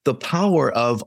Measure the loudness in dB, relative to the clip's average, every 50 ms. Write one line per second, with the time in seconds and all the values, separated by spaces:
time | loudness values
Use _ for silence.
0 | -2 -2 -2 -4 -4 -4 -2 0 2 2 2 2 2 0 0 0 0 0 -2 -2
1 | -4